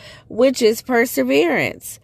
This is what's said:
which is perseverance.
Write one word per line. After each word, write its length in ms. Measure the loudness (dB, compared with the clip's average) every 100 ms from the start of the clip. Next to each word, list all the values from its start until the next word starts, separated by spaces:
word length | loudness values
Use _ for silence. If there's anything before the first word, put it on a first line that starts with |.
| -20 -20 -10
which 320 | 0 2 4
is 200 | 0 0
perseverance. 1160 | -2 0 0 -2 0 2 2 0 -2 -6 -14 -20